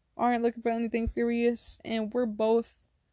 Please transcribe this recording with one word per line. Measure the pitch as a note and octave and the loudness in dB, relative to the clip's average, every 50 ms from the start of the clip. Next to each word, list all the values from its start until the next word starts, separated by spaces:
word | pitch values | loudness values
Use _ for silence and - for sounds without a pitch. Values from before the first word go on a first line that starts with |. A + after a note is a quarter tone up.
| _ _ _ | _ _ _
aren't | - A#3 A#3+ B3 A#3 | -2 0 2 2 2
looking | A#3 A#3 A3+ A#3 | 2 0 0 -2
for | - A#3 | -2 -2
anything | A3+ A#3 A#3 A3+ - A3+ A3+ A3+ | 0 0 -2 -2 -2 -2 -2 -2
serious, | - A#3+ A#3 A#3 A#3 A#3 A#3 A#3+ A#3+ A3+ - - - - - | -2 0 0 2 2 2 2 2 2 0 -4 -10 -12 -12 -8
and | - A3+ A3+ G#3+ G#3 | -6 -4 -4 -4 -2
we're | A3+ B3 B3 | -2 -2 -2
both, | A3 G#3 G#3 A3 A3 A3+ A#3 A#3 - - _ _ _ _ _ _ _ | -2 0 0 2 4 4 2 2 -2 -8 _ _ _ _ _ _ _